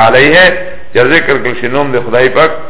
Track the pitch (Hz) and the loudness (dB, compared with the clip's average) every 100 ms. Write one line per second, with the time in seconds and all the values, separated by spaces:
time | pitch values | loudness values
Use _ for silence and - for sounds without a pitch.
0 | 110 127 143 165 185 - - - - - | 4 4 4 4 2 0 -8 -10 -4 0
1 | 127 160 - 139 117 120 123 131 143 123 | 2 0 0 -4 -4 -6 -4 -4 -2 -4
2 | 113 117 127 127 156 156 - | -2 0 0 2 0 -2 -8